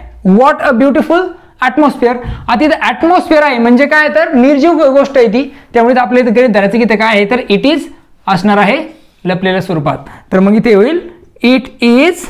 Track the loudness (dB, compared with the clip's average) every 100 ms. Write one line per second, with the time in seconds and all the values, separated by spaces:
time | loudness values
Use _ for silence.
0 | -18 -4 0 2 2 0 -2 0 0 0
1 | 0 -2 -2 -10 -20 -6 -4 0 0 0
2 | -2 -2 -8 -10 -4 -2 0 0 -4 -2
3 | 0 0 2 0 0 0 2 2 2 0
4 | 0 0 0 2 2 2 2 2 2 2
5 | 2 2 2 0 -4 -10 -6 0 2 0
6 | 0 0 0 2 2 2 0 0 0 0
7 | 0 0 0 -2 -2 0 0 -2 -6 -16
8 | _ _ -4 -2 0 0 0 -2 -6 -16
9 | _ _ -6 -4 -2 -4 -4 -6 -4 -6
10 | -10 -20 -4 0 2 2 2 2 2 -2
11 | -8 -18 _ _ 0 0 -2 -4 0 2
12 | 2 -2 -10